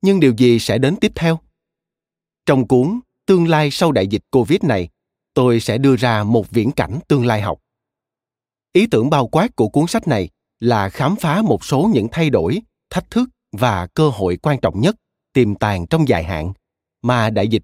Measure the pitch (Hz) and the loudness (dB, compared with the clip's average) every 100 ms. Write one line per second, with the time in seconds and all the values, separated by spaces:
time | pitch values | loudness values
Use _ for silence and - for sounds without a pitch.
0 | 190 196 139 113 123 117 - 110 135 196 | 0 4 4 4 4 2 0 0 0 0
1 | 156 - 165 165 _ _ _ _ _ _ | -2 -2 -2 -2 _ _ _ _ _ _
2 | _ _ _ _ - 135 117 127 143 233 | _ _ _ _ 0 0 2 2 2 -2
3 | - _ - 185 165 156 147 - 170 123 | -10 _ 0 2 4 2 0 0 0 0
4 | 98 104 _ 131 110 185 165 101 85 _ | 0 -4 _ 0 2 0 0 -2 -4 _
5 | _ _ _ - 127 117 - 113 135 123 | _ _ _ 0 2 0 0 0 2 2
6 | 123 107 104 117 98 110 107 143 82 127 | 2 0 0 0 0 -2 -2 -2 -4 -6
7 | - 143 120 107 98 73 _ _ _ _ | -2 0 0 -2 -4 -8 _ _ _ _
8 | _ _ _ _ _ _ _ 180 226 - | _ _ _ _ _ _ _ 0 2 0
9 | 127 151 117 - 226 - 143 143 170 226 | 0 0 0 0 -2 0 0 0 0 -2
10 | 175 113 90 _ _ _ 117 110 98 - | -2 -2 -4 _ _ _ -2 0 -2 -2
11 | 143 208 165 170 220 123 - 135 208 147 | -4 -2 -2 0 0 0 0 0 2 2
12 | 110 170 156 110 85 180 - _ _ 185 | 0 -2 0 0 0 -4 -8 _ _ -10
13 | - 226 254 _ _ 101 127 95 90 - | -4 -4 -4 _ _ -4 -2 -2 -4 0
14 | 156 101 95 90 156 135 90 92 151 226 | 0 0 -4 -2 -2 -2 -2 -2 -2 -2
15 | _ _ _ 135 110 98 107 95 85 165 | _ _ _ 0 0 0 -2 -4 -2 -2
16 | 139 95 80 82 85 98 _ _ _ _ | 2 0 -2 -6 -8 -10 _ _ _ _
17 | 120 123 110 107 107 110 | -2 0 0 0 0 -2